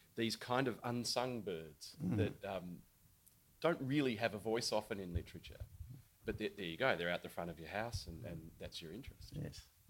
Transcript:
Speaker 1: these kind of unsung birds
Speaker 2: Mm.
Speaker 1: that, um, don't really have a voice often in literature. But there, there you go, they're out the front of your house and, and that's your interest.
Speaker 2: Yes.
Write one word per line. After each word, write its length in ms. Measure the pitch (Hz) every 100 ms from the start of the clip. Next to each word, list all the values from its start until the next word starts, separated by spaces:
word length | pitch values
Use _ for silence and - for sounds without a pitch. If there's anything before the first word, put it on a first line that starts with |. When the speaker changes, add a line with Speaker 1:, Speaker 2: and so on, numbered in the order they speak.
| - -
Speaker 1:
these 180 | 117
kind 320 | 107 - 123 135
of 120 | 101
unsung 580 | 120 120 117 - 127 120
birds 520 | 101 85 78 73 - -
Speaker 2:
Mm. 120 | 87 104
Speaker 1:
that, 280 | 92 - 98 95
um, 220 | 90 82 - _ - - - - _ -
don't 160 | 160 165
really 360 | 131 147 135 107
have 180 | 113
a 40 | 101
voice 340 | 101 113 120
often 280 | 107 - 101
in 140 | 92
literature. 460 | 85 - 85 - - - - - - - _ -
But 120 | -
there, 120 | 107 -
there 100 | 90
you 100 | 82
go, 180 | 131 90
they're 120 | 85
out 120 | 87
the 60 | 90
front 200 | - 85
of 80 | 80
your 100 | 80
house 360 | 95 117 - -
and, 160 | 82 82
and 140 | 85 78 -
that's 220 | 90 -
your 100 | 80
interest. 380 | 98 143 - -
Speaker 2:
Yes. 300 | - 78 - - - -